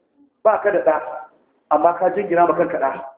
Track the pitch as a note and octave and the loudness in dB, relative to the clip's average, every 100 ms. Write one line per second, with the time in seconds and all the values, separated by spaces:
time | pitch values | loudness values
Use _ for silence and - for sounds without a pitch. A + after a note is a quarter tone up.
0 | _ _ _ _ A3 G3+ G3+ F3 D#3+ D3+ | _ _ _ _ 0 2 0 0 2 0
1 | - - - _ _ _ - D3+ E3 F3 | -2 -12 -16 _ _ _ -2 2 2 2
2 | F#3 F#3 F#3+ E3+ E3+ E3 E3 D#3 C3+ C3 | 0 -2 -2 2 2 2 -2 -2 -4 -6
3 | - | -12